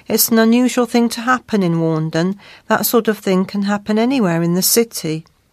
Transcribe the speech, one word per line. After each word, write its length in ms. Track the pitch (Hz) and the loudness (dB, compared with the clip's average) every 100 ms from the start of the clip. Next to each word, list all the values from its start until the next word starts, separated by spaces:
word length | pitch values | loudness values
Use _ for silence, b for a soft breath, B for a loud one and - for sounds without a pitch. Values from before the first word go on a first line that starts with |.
| - | -4
"It's 220 | 220 - | -2 2
an 100 | 226 | 2
unusual 460 | 226 240 247 247 233 | 4 4 2 0 0
thing 220 | 240 233 | 0 0
to 120 | 233 | -2
happen 420 | 233 254 - 214 | -2 -2 -2 -2
in 160 | 175 165 | 0 0
Warndon. 560 | 160 160 160 160 180 202 B B - | 0 -2 -2 -2 -2 -4 B B -4
That 180 | 220 214 | -2 0
sort 220 | 240 220 | 0 0
of 120 | 208 | -2
thing 260 | 196 185 190 | 0 0 0
can 180 | 208 | -2
happen 340 | 202 202 202 214 | -2 -2 -2 0
anywhere 440 | 240 277 190 165 | 0 2 0 0
in 140 | 170 180 | 0 0
the 60 | |
city." 640 | 185 233 233 - 160 160 - _ _ | 0 0 0 -4 -8 -8 -10 _ _